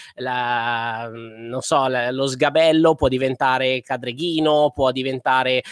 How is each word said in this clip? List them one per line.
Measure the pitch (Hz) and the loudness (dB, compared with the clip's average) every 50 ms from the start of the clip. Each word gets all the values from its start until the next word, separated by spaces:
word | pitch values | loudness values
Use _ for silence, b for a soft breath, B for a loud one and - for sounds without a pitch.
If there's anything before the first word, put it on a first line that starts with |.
| B B B - | B B B -10
la, | 123 127 123 123 123 120 123 120 117 120 120 117 117 117 113 113 117 117 | -8 -6 -4 -4 -2 -2 -2 -2 -2 -2 -2 -2 -4 -6 -6 -8 -8 -10
non | 113 117 117 113 110 110 117 117 120 131 | -12 -14 -16 -16 -16 -14 -12 -8 -8 -8
so, | - - 160 143 135 131 | -2 0 2 2 2 2
la, | 127 127 120 123 | 0 0 -2 -2
lo | 127 131 135 139 | -2 -2 -2 -4
sgabello | 131 127 147 143 139 160 160 160 160 160 160 165 160 | 0 0 0 2 4 4 4 4 6 6 4 4 4
può | - 151 127 | 4 2 0
diventare | 127 127 135 131 131 - 143 131 127 127 131 131 131 127 | 2 2 0 -2 -2 0 0 0 2 2 0 0 -2 -2
cadreghino, | - - 135 123 123 123 117 131 165 175 160 156 156 151 151 151 151 143 | -4 -6 -6 -6 -6 -8 -8 -6 -6 -2 -2 0 2 4 4 4 4 2
può | - - 135 131 | 2 0 0 0
diventare, | 127 131 127 135 131 127 - 139 131 131 127 127 131 127 B B | 0 0 -4 -4 -4 -2 -2 0 0 2 2 2 0 -2 B B